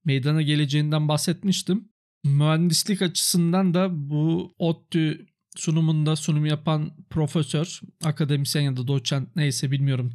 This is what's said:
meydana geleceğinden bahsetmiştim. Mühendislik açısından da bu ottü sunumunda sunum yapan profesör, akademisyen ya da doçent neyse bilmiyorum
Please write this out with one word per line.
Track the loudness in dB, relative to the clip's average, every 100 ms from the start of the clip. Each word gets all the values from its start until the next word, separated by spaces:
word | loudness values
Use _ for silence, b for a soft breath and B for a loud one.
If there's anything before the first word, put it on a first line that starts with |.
meydana | 0 0 2 2
geleceğinden | 2 2 2 0 0 0 0
bahsetmiştim. | 0 0 -2 0 -2 0 -2 -4 _ _ _
Mühendislik | 0 2 4 4 2 2 0 -2
açısından | -2 -2 0 0 2 2 2
da | 2 0 -2 -4
bu | 0 0 0 -4 -4
ottü | -2 -2 _ 0 0 -2 -10 _ _ -8
sunumunda | -2 2 2 2 0 0
sunum | 0 0 0
yapan | -2 0 -2 -2 -10 -8
profesör, | -4 -2 0 -2 -2 -4 -8 -18 -8
akademisyen | -4 -2 0 0 -2 -2
ya | 0 -2
da | -2
doçent | -2 -2 -4 -4 -2
neyse | -2 0 -2
bilmiyorum | 0 0 0 -2